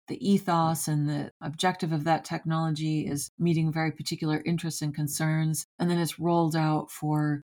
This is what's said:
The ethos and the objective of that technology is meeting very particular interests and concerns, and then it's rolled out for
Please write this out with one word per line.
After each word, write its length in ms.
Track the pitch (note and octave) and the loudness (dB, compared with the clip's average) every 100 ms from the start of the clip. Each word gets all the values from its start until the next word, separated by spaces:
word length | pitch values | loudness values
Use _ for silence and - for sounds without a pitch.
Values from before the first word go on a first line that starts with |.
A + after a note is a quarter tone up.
| - | -12
The 160 | - | -4
ethos 600 | F#3+ G3 F#3+ E3 D#3+ E3 - | 2 2 4 2 2 0 0
and 220 | D3+ D3 | 0 0
the 240 | D3 - - | -2 -6 -8
objective 500 | D#3 D#3 F#3 F3+ E3 | -10 -2 0 0 -2
of 140 | D#3+ | 0
that 200 | D3+ D#3+ | 2 0
technology 840 | - E3 D#3+ D#3+ D#3+ D#3 D#3 D#3 - | 0 -6 -2 0 0 0 0 0 -2
is 200 | C#3+ - - | -4 -6 0
meeting 320 | E3+ E3 D#3+ | 2 4 2
very 180 | D#3+ D#3+ | 0 -2
particular 500 | D3 D3+ E3 D#3 D3+ - | -4 -8 -4 0 0 0
interests 340 | E3+ E3 - | -2 -2 -4
and 140 | D3+ | -4
concerns, 720 | D3 D3 - D#3+ D#3+ D#3 D#3 - - | -2 -4 0 0 2 2 -2 -6 -2
and 100 | F3 | 0
then 80 | F3 | 2
it's 220 | E3 - | 0 0
rolled 340 | E3 E3+ E3 | 2 2 2
out 380 | D#3+ D#3 D#3 - | 2 2 0 -2
for 500 | - D3+ D3+ D3+ C#3+ | -4 0 2 2 -2